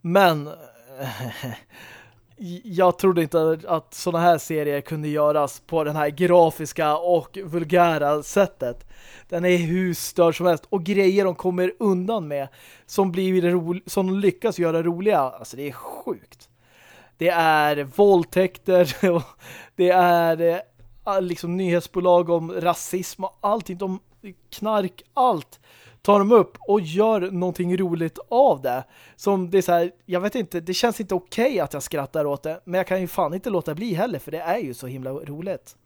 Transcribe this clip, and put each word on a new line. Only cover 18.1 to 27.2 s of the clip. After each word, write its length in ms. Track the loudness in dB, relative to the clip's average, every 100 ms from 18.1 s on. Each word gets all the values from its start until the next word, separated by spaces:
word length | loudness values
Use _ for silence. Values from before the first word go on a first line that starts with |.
| 6 4 0 0 -2 2 4 4 2 0
<laughs> 0 |
och 120 | 0 -2 -18 -20 -20 -20 0
det 140 | 4
är, 680 | 6 6 4 2 2 2 0 -6 _ -20 -14 -2
eh, 140 | -2
liksom 360 | -2 -6 -6 -4
nyhetsbolag 720 | 0 -2 -2 -2 4 4 4
om 220 | -2 -2
rasism 720 | -4 -2 -2 -4 -8 -8 -10
och 140 | -12 _
allting. 380 | -2 -2 -4 -8
De, 220 | -6 -8 _ _ -20 -20 _
knark, 520 | -8 -2 0 -2 -8 -12
allt, 460 | 0 2 2 -6 -20 _ _ -20 _
tar 140 | 2 2
de 140 | 6
upp 240 | 6 4 -4
och 200 | -2 0
gör 400 | 0 0 2 2